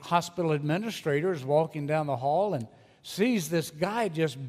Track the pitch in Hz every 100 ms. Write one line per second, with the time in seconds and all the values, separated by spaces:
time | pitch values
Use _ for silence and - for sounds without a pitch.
0 | - 170 170 - 165 151 147 165 226 -
1 | 160 143 180 165 131 147 160 156 143 156
2 | 147 127 135 160 208 151 110 - - -
3 | - - 233 226 151 165 - 151 185 226
4 | 214 156 160 131